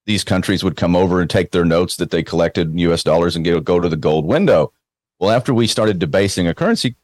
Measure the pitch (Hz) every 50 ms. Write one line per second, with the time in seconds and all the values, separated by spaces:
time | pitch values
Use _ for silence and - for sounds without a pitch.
0 | _ 107 107 95 - - 101 92 87 - 98 82 92 92 78 - - 85 87 90
1 | 95 90 90 90 87 80 - 101 87 - - 90 85 85 82 85 90 85 - -
2 | 90 - - 85 78 - - 85 85 82 - 98 85 80 80 87 87 85 85 82
3 | - 76 78 85 87 85 78 85 80 87 85 85 78 - 87 87 87 87 80 78
4 | 69 80 76 80 76 82 123 165 202 151 104 82 71 - _ _ _ _ _ _
5 | _ _ _ - 92 101 113 123 117 - 127 113 117 107 - - 110 107 101 85
6 | 87 78 - 95 101 95 - 95 90 85 80 - 170 220 233 - - 123 120 _